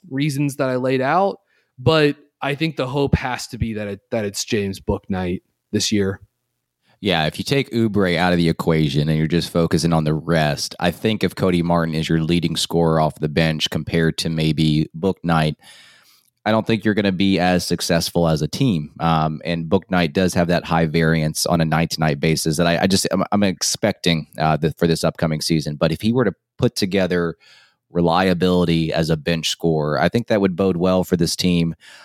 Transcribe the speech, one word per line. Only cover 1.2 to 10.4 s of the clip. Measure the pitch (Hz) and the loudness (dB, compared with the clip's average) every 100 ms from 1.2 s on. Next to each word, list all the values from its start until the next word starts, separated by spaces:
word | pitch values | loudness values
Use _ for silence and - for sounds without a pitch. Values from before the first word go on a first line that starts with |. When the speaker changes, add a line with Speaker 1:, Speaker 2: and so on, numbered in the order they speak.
| 196 190 _ _ _ - | 0 -2 _ _ _ -4
Speaker 1:
but | 127 160 147 143 _ _ | 2 4 4 0 _ _
I | 139 143 | -6 -2
think | 160 147 | -4 -2
the | 127 | -4
hope | 143 139 - | -2 0 0
has | 127 120 - | 0 -6 -8
to | 113 | -8
be | 113 | -6
that | 104 104 | -6 -8
it, | 98 _ | -10 _
that | 113 | -4
it's | 101 98 - | -4 -6 -2
James | 110 98 95 | -2 -2 -4
Bouknight | - 98 - 92 90 92 - _ _ | -4 -6 -4 -4 -2 -4 -8 _ _
this | 104 - | -4 0
year. | 104 98 98 - _ _ _ _ _ _ _ | 0 0 -4 -12 _ _ _ _ _ _ _
Speaker 2:
Yeah, | 98 85 78 | 0 0 0
if | - | -2
you | |
take | - 139 - | -2 -2 0
Oubre | 117 113 101 92 85 | 0 0 2 2 2
out | 90 | 2
of | 87 | 4
the | 82 | 2
equation | - - 80 76 71 76 | 2 0 2 2 0 0
and | 78 | 0
you're | 78 | 0
just | 85 - | 0 0
focusing | 85 82 82 82 | -2 0 0 2
on | 82 | 0
the | 76 | 0
rest, | 78 80 82 | -2 0 0